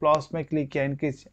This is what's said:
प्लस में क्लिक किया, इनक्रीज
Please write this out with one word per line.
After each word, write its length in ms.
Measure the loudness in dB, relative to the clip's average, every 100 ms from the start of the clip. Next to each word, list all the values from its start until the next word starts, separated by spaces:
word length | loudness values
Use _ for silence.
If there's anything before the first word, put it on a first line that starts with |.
प्लस 280 | 2 2 0
में 100 | -8
क्लिक 260 | -4 -2 -2
किया, 140 | -2
इनक्रीज 400 | -2 -2 -4 -4 -10